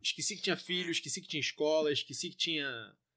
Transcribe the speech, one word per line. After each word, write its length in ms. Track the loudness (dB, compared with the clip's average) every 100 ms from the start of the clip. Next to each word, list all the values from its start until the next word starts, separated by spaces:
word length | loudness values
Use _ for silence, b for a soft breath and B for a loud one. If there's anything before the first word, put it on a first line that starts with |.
esqueci 320 | -4 0 0
que 80 | 0
tinha 140 | 0 0
filho, 340 | 0 -2 0
esqueci 300 | -2 -2 -4
que 80 | -4
tinha 120 | -2
escola, 520 | -2 2 4 4 4
esqueci 380 | 2 -2 -4 -4
que 60 | -2
tinha 600 | -2 0 -2 -6 -10 -18 _